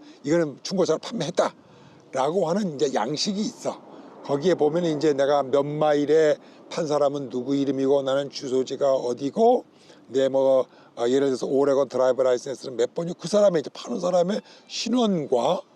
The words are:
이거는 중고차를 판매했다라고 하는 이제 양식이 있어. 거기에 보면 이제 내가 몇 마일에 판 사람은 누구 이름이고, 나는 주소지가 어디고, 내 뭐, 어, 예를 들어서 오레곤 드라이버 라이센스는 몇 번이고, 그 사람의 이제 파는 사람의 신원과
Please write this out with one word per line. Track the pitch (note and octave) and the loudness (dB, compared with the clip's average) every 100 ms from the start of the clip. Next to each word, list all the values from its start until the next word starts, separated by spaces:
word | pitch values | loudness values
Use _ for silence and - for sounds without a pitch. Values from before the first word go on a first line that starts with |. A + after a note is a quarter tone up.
| - - | -12 -12
이거는 | C#3 E3+ D#3 B2+ | -2 0 0 -6
중고차를 | - F#3+ D3+ D#3 | -6 -2 0 -2
판매했다라고 | - A3+ D3+ - - - - - - - - C3+ C3+ F#3 D#3+ | -4 -8 -4 -2 -4 -6 -20 -20 -20 -20 -8 -4 -2 0 0
하는 | F#3+ G3 | 0 -2
이제 | C#3 C#3+ B2 | -2 -2 0
양식이 | A2 D3 - G3 | -2 -2 -4 -4
있어. | G#3+ - - - - - - - | -6 -6 -8 -10 -12 -20 -20 -14
거기에 | - C#3 F3 E3 | -6 -2 0 2
보면 | D3+ E3 | 2 2
이제 | E3+ D3+ D#3 | 0 0 2
내가 | C3+ C#3 C#3+ | 2 2 2
몇 | C3+ C#3 | 2 0
마일에 | C#3+ D3+ D3+ D3 C#3+ D#3 D#3 C#3+ - - - | 0 0 2 2 4 4 4 2 -4 -20 -12
판 | - D#3 | -6 -2
사람은 | D3 C#3+ C#3+ C3 | 0 0 -2 -6
누구 | B2+ B2 C#3+ | -6 -2 0
이름이고, | C3+ C3+ C3+ C#3+ | 0 0 2 2
나는 | C3+ C#3 C#3 | 2 -2 -4
주소지가 | - C#3+ B2+ B2+ C3 C#3 | -8 -4 -2 -2 -2 0
어디고, | C3 A#2 B2+ C#3 - A3+ B3 - _ - - - | 0 -2 -4 -4 2 4 4 -2 _ -20 -20 -6
내 | B2+ C3+ | 0 2
뭐, | C3+ C3+ C3 B2 - - - | 2 4 2 0 -6 -16 -4
어, | A#2+ | 0
예를 | C3+ C#3 | 2 2
들어서 | B2+ - | 0 -2
오레곤 | C3 C#3 C3+ C3+ | 0 2 2 0
드라이버 | B2+ B2+ B2+ | 2 2 2
라이센스는 | C3 B2 C#3 A#2+ C3+ A#2 | 2 0 -4 -10 -8 -4
몇 | A#2+ | -4
번이고, | - E3+ F3+ | -4 -8 -8
그 | F3 | -2
사람의 | G#3 G3+ E3+ | 2 4 2
이제 | C3 | -2
파는 | - - A#3+ | -10 -10 -6
사람의 | F3 F3+ F3 G#3 - - - | 0 2 0 -2 -8 -18 -14
신원과 | - A3 B3 A3 F3+ C3+ B2 C3 F#3 - | -8 -2 0 2 0 0 0 2 0 -4